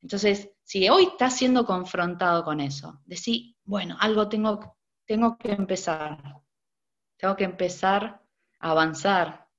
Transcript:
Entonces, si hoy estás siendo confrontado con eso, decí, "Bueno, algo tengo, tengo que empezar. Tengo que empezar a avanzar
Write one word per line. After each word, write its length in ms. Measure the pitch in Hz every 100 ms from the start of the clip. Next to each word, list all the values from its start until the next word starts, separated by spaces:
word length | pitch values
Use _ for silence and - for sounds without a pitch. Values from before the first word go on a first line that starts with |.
Entonces, 480 | - 202 208 202 - _
si 240 | _ 196 185
hoy 160 | 240
estás 320 | 370 - 254 254
siendo 280 | 254 254
confrontado 760 | 233 185 175 - 175 175 180 170
con 160 | 165 151
eso, 420 | 139 139 160 -
decí, 520 | _ 180 - 233 - _
"Bueno, 320 | - 202 180 -
algo 280 | 214 214 208
tengo, 480 | 214 214 208 - _ _ _ _
tengo 320 | 214 233 233
que 140 | 233
empezar. 880 | 202 190 185 - 156 151 151 - - _ _ _ _ _ _ _ _
Tengo 200 | 190 196
que 80 |
empezar 760 | 190 180 180 175 190 196 208 - _ _ _ _
a 120 | 165
avanzar 760 | 160 160 151 196 190 165 - _